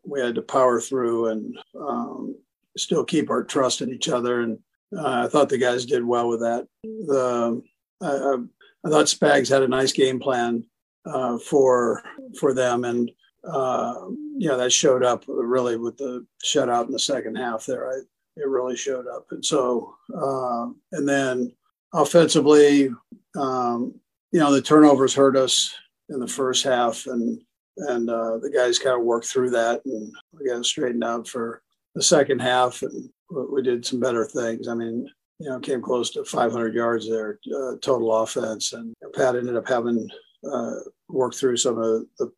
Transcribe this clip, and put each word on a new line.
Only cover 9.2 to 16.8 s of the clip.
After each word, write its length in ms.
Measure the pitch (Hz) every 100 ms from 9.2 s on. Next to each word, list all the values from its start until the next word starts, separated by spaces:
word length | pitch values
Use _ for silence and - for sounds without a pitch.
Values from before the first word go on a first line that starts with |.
| 147 143 123
had 160 | 139
a 40 | 131
nice 240 | 131 131
game 260 | - 131 127
plan, 460 | 131 123 120 117 117 _ _ _ -
uh, 320 | 131 123 143
for, 680 | - 147 131 123 117 104 - - - -
for 160 | 147
them. 300 | 131 123 123
And, 280 | 123 120 120 - _ _ -
uh, 440 | 143 127 127 120 123 185 269 302 285
you 120 | 165
know, 80 | 127
that 160 | 123
showed 320 | - 156 127 123
up 180 | 120 -
really 480 | 147 117 127 123 117
with 180 | 117 113
the 320 | 135 123 - _
shutout 440 | - 147 123 120